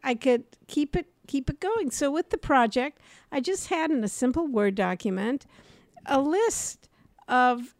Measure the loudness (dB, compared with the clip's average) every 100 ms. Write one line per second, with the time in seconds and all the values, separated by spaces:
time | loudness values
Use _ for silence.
0 | -4 0 2 2 0 -20 -6 -4 -2 -2
1 | -6 _ -6 -6 -4 -4 -2 -2 -2 -2
2 | 0 0 -2 -4 2 4 4 2 -4 -6
3 | -20 -20 -8 -6 -4 -4 -2 -2 0 0
4 | -2 0 0 0 0 2 0 0 -2 -2
5 | -4 -2 -2 -4 -8 -20 -20 -20 _ -16
6 | -2 0 2 2 2 0 -8 -12 _ _
7 | _ _ 0 4 4 2 -4